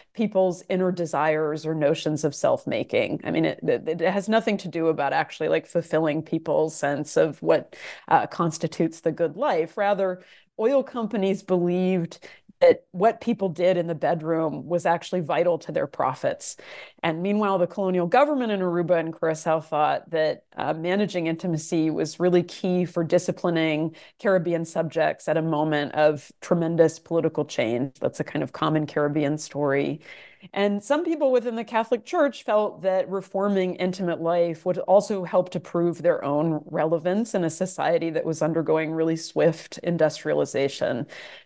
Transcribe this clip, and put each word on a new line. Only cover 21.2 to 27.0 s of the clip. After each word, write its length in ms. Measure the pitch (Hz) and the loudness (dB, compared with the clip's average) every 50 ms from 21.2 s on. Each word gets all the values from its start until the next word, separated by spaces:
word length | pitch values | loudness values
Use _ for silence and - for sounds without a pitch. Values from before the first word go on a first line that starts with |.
| 165 | -2
intimacy 640 | 165 165 165 - 185 165 151 - - 180 165 156 160 | -2 -4 -2 -2 -4 -2 -2 -2 -2 0 0 0 0
was 300 | 156 - 160 156 - - | 0 -2 -4 -4 -2 0
really 240 | 175 180 175 175 175 | 2 4 4 4 2
key 400 | 175 - - - 185 180 180 175 | 0 -6 -6 -2 0 0 0 0
for 180 | 160 - 175 | 0 -2 -4
disciplining 920 | 165 156 - 180 - - 170 - - 180 170 165 160 160 151 151 160 160 160 - - - _ _ | 0 2 2 2 2 0 -4 -2 -2 0 2 2 2 2 0 0 -2 -4 -6 -10 -20 -20 _ _
Caribbean 440 | - 202 190 185 160 175 170 165 165 | 0 2 2 2 2 0 -2 -2 -2
subjects 640 | 165 - 165 165 156 - 165 151 151 147 - - | -4 -4 -4 -4 -2 0 0 0 0 0 -2 -4
at 100 | - 156 | -2 0
a 60 | 165 | 0
moment 500 | 160 165 160 147 156 156 151 147 143 - - | 0 0 0 0 0 2 0 0 -2 -2 0
of 360 | - 151 151 151 139 - - - _ | 4 4 4 4 2 -6 -14 -16 _
tremendous 600 | - - 175 170 165 160 170 165 165 160 160 - | 0 0 2 2 2 0 4 6 6 6 4 -2